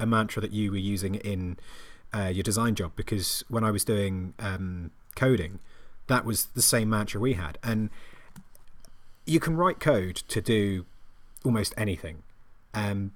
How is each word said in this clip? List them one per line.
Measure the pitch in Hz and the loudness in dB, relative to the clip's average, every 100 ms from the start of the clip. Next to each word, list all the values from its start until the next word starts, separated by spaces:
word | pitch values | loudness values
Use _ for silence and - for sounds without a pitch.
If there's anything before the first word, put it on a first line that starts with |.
a | 113 | 4
mantra | 113 107 - | 4 4 -2
that | 101 | -2
you | 104 104 | 0 0
were | 98 | 0
using | 95 101 92 104 | 0 0 0 -2
in, | 104 95 90 90 - - - - - | -2 -2 -4 -6 -10 -14 -16 -18 -8
uh, | 110 95 | -2 0
your | 92 | 0
design | 98 104 117 | 0 2 2
job, | 104 87 - | 0 -2 -4
because | - 104 90 - - | -2 -2 -2 -4 -2
when | 117 | 0
I | 110 | 2
was | 101 | 2
doing, | - 104 98 95 92 - | 2 2 2 -2 -6 -6
um, | 98 92 92 90 85 - - | -6 -4 -4 -6 -8 -12 -16
coding, | - 131 120 82 92 - - - - - | 2 4 4 2 -8 -12 -14 -14 -12 0
that | 127 | 0
was | - 107 - | 2 -2 -2
the | - | 2
same | - 120 110 | 4 4 4
mantra | 107 101 104 | 2 0 0
we | 123 | 0
had. | 107 78 - | 0 -2 -4
And | 117 110 107 - - - - - - - - - - - - - - | -2 0 0 -4 -12 -16 -18 -18 -18 -18 -16 -14 -14 -16 -16 -10 2
you | 156 | 4
can | 165 160 | 4 4
write | 180 - | 4 4
code | 160 120 92 90 | 4 4 2 -4
to | - 110 | -4 -2
do | 110 110 101 95 90 - - - - - | 4 4 4 0 -4 -14 -18 -18 -20 -4
almost | 131 113 95 - | 0 2 0 -2
anything. | 104 87 82 80 - - - - - | -2 -2 -6 -12 -16 -20 -20 -20 -8
Um, | 110 104 101 98 | -4 -2 -2 -4